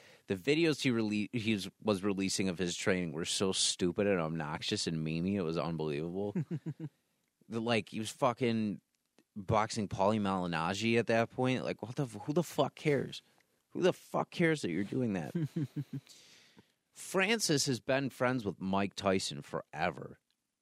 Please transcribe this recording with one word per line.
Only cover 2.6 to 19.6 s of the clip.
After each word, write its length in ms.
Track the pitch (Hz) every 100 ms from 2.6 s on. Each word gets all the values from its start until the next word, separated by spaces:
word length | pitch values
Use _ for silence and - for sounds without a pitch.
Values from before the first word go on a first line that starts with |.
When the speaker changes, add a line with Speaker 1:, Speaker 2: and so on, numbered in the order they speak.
| 90 85
Speaker 1:
training 360 | - 92 85
were 120 | 76
so 280 | 87 - 98
stupid 540 | 95 - - 90 87 101
and 140 | 92
obnoxious 640 | 80 82 76 82 - 107 -
and 200 | 80 78
memey, 280 | 82 90
it 80 | 101
was 160 | 80 82
unbelievable. 760 | 76 80 78 73 85 92 104
Speaker 2:
<laughs> 560 | 170 143 160 - - 156 _ _ _ _ _ -
Speaker 1:
The, 140 | 113
like, 300 | 113 113 -
he 80 | 104
was 100 | 107
fucking 720 | - 131 117 123 113 107 87 _ _ _ _ _ 107
boxing 500 | 90 110 110 117 98
Paulie 320 | - 98 110
Malignaggi 800 | 101 95 90 82 82 98 113 117
at 100 | 110
that 200 | 113 117
point. 320 | - 127 123
Like, 200 | 65 92
what 120 | 113
the 100 | 120
f-, 120 | 131 104
who 80 | -
the 100 | 151
fuck 320 | 160 - 131
cares? 460 | - 156 139 127 - _ _ _ _ _
Who 80 | -
the 100 | 180
fuck 380 | 165 - 170 -
cares 320 | - 165 151
that 80 | 92
you're 120 | 85
doing 300 | 104 131 120
that? 220 | 95 76 175 151
Speaker 2:
<laughs> 460 | 170 139 - - 156 - - - - _ - - _ _
Speaker 1:
Francis 720 | - - 190 190 226 - 143 -
has 140 | 120
been 280 | - 135 139
friends 380 | - 127 127 104
with 160 | 78
Mike 320 | 95 98 101
Tyson 480 | - 98 95 - 71
forever. 800 | - 85